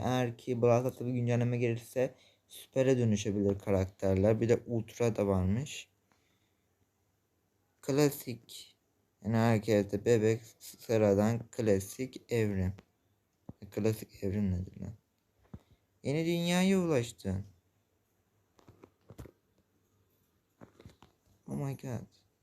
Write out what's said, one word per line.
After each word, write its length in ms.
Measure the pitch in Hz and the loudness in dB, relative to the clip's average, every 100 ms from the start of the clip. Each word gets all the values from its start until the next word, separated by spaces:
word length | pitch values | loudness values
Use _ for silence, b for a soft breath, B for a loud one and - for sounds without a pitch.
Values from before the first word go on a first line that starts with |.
eğer 340 | 113 127 123 120 | 0 0 -2 -6
ki 240 | - 120 | -6 2
Brawl 260 | 120 117 127 | 4 4 2
Stars'ta 180 | 127 123 | -6 -6
bir 60 | |
güncelleme 460 | 127 120 120 120 120 | -2 0 0 0 0
gelirse 580 | 120 117 - 131 131 b b b _ | -2 -2 -4 -4 -4 b b b _
süpere 500 | - - 135 131 127 | -20 -6 0 2 4
dönüşebilir 640 | 117 104 113 104 101 98 | 2 0 0 0 0 0
karakterler. 840 | - 98 95 - 98 95 101 110 | 0 0 0 -2 0 4 4 4
Bir 80 | 113 | 2
de 140 | 117 - | 0 0
ultra 480 | 117 110 - 120 110 | -6 -6 -4 -2 0
da 120 | 101 | 0
varmış. 640 | 95 92 110 151 - - _ _ _ _ _ _ _ _ _ _ _ _ _ _ _ _ _ _ _ - | 2 2 -2 -4 -12 -16 _ _ _ _ _ _ _ _ _ _ _ _ _ _ _ _ _ _ _ -2
Klasik. 880 | 135 147 - - 120 - - - _ _ _ _ _ | 2 2 0 -10 -12 -12 -20 -20 _ _ _ _ _
Yani 120 | - 113 | -2 2
herkeste 720 | 113 110 110 104 101 101 113 | 4 2 4 2 2 -2 2
bebek, 400 | 117 107 113 - - | 4 4 0 -6 -20
sıradan 800 | - - - 113 104 98 104 117 - | -20 -14 -2 2 4 4 2 0 -6
klasik 800 | - 110 98 98 - 127 - - | -4 0 0 0 -10 -10 -12 -6
evrim. 420 | 117 107 98 92 95 - _ _ _ _ _ - - 104 | -2 0 0 -4 -6 -16 _ _ _ _ _ -20 -20 -12
Klasik 520 | - 107 107 - - | -4 -2 -2 -8 -8
evrim 280 | 98 101 101 | -6 -2 -2
nedir 300 | 90 92 - | -2 -6 -12
lan? 120 | - 110 _ _ _ _ _ B B B _ _ | -16 -16 _ _ _ _ _ B B B _ _
Yeni 220 | - 151 165 | -6 -2 0
dünyaya 540 | 170 170 180 185 190 | 0 2 2 4 2
ulaştın. 640 | 170 143 117 - 95 95 98 _ _ _ _ _ _ _ _ _ _ _ - - - _ _ - - _ _ _ _ _ _ _ _ _ _ _ _ _ - _ - - - _ _ _ - | 2 0 -2 -6 -6 -6 -6 _ _ _ _ _ _ _ _ _ _ _ -20 -20 -20 _ _ -20 -20 _ _ _ _ _ _ _ _ _ _ _ _ _ -20 _ -20 -20 -20 _ _ _ -10
Oh 80 | 139 | -6
my 220 | 139 127 | -6 -8
god. 300 | 135 117 - _ _ _ | -8 -10 -12 _ _ _